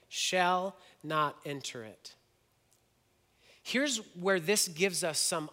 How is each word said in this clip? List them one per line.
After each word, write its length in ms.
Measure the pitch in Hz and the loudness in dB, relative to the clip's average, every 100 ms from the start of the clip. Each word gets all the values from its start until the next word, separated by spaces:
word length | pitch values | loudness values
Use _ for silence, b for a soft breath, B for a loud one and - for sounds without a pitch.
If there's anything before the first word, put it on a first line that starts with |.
| b | b
shall 680 | - - 180 180 180 190 - B B | -4 0 2 4 2 0 -8 B B
not 360 | 151 156 147 - 151 | -2 2 2 -2 -10
enter 380 | 143 - 127 | -8 -8 -10
it." 320 | 110 92 - - _ _ _ _ _ _ _ _ _ _ _ b b b | -14 -16 -20 -20 _ _ _ _ _ _ _ _ _ _ _ b b b
Here's 360 | - 240 294 233 214 | -4 0 0 -2 -6
where 260 | 175 185 190 | -4 2 2
this 280 | 160 208 - | 4 2 2
gives 360 | 156 190 165 | 0 0 2
us 140 | 175 147 | -2 0
some 300 | - 170 151 | 0 -2 -4